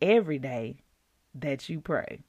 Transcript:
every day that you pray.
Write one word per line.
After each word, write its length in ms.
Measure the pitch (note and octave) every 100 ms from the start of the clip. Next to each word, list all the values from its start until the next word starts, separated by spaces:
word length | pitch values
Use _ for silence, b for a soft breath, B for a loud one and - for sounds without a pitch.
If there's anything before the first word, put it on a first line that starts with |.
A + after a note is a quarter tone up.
every 360 | F3 A#3 F3 C#3+
day 440 | C3 B2 A2+ - _ _ _ _ _
that 340 | C3 C#3+ C#3 -
you 120 | E3
pray. 400 | - D#3 - -